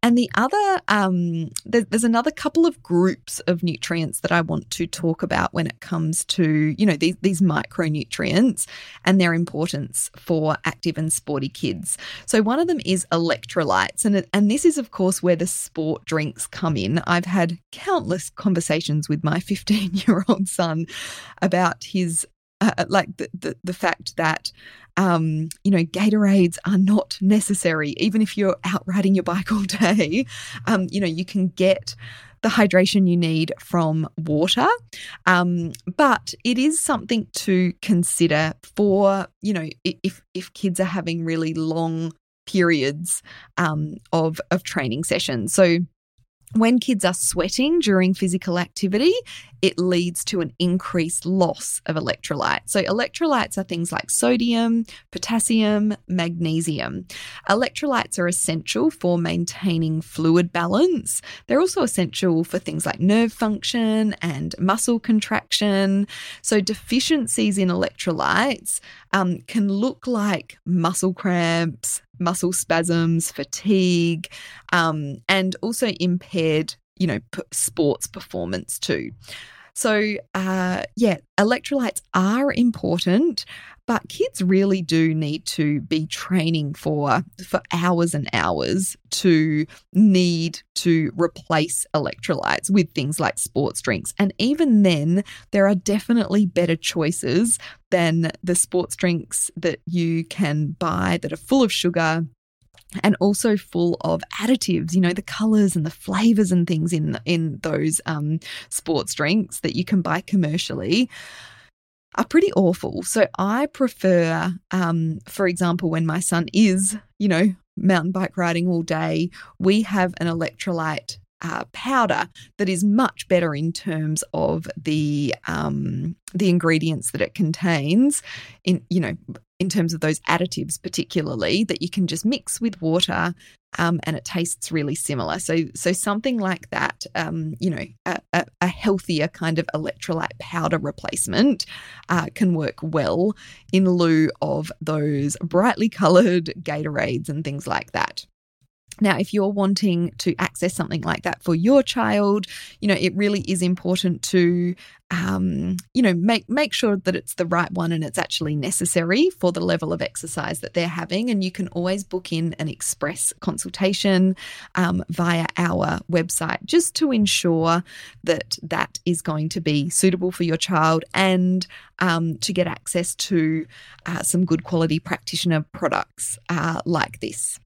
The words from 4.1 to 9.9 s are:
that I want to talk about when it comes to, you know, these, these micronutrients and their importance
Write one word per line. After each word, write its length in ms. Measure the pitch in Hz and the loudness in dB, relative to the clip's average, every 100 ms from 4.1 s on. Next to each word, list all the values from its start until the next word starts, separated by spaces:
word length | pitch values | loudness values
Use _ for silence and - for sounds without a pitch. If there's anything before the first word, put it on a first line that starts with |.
| - | -4
that 100 | - | 0
I 100 | 170 | 0
want 300 | 165 160 - | 0 -4 -6
to 140 | - 170 | -6 -6
talk 380 | - 170 160 | -2 -2 -2
about 280 | - - - | -2 0 0
when 140 | - 160 | -2 -4
it 140 | - | -6
comes 440 | - 165 160 160 - | -8 -4 -2 -2 -4
to, 500 | - 160 151 156 147 | 0 2 2 0 2
you 80 | 208 | 2
know, 80 | |
these, 220 | 151 160 180 | 2 0 0
these 180 | 185 175 | 0 2
micronutrients 1300 | 180 147 - - 165 151 - - - 175 254 - - - - - | 2 2 -4 -4 -2 -2 -6 -4 0 4 4 2 -6 -10 -20 -6
and 160 | - 190 | 2 4
their 140 | 175 | 4
importance 760 | 165 170 - 165 143 127 | 2 -2 -2 -4 -4 -6